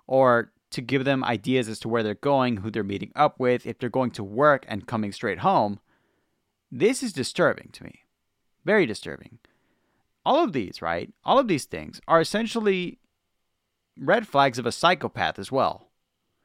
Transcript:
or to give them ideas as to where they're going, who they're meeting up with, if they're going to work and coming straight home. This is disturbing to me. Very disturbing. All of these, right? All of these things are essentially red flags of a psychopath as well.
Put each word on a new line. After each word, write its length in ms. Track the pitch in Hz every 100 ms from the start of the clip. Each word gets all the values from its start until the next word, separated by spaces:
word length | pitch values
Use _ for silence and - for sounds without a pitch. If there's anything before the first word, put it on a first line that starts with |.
| -
or 440 | 131 131 117 - _ _
to 100 | -
give 240 | 117 135
them 180 | 131 135
ideas 460 | 123 113 123 131 113
as 100 | 107
to 80 | 113
where 140 | 117
they're 120 | 107
going, 440 | 101 143 139 123 107
who 120 | 107
they're 120 | 110
meeting 300 | 101 98 107
up 240 | - 147 -
with, 280 | 127 123 -
if 120 | -
they're 120 | 123
going 200 | 131 123
to 120 | -
work 400 | 98 107 151 - -
and 180 | 104 -
coming 260 | 113 104
straight 280 | - 113 87
home. 400 | 185 175 104 101 _ _ _ _ _ _ _ _ _
This 300 | 120 196 262
is 100 | 240
disturbing 560 | 143 120 - 151 - -
to 120 | -
me. 200 | - - _ _ _ _ _ _
Very 220 | 160 214 135
disturbing. 520 | 98 - 71 - 113 _ _ _ _ _ _ _ _
All 180 | 262 285
of 120 | 311
these, 260 | 135 90 -
right? 320 | 82 85 - -
All 140 | - 240
of 100 | 240
these 180 | 147 -
things 340 | 80 76 - -
are 120 | 165
essentially 760 | 160 208 226 233 208 190 175 - _ _ _ _ _ _ _ _ _ -
red 280 | 143 214 214
flags 320 | 139 135 120
of 60 |
a 80 | 120
psychopath 680 | - 170 170 120 - 85 87
as 140 | 95
well. 320 | 131 92 78 _ _ _ _ _ _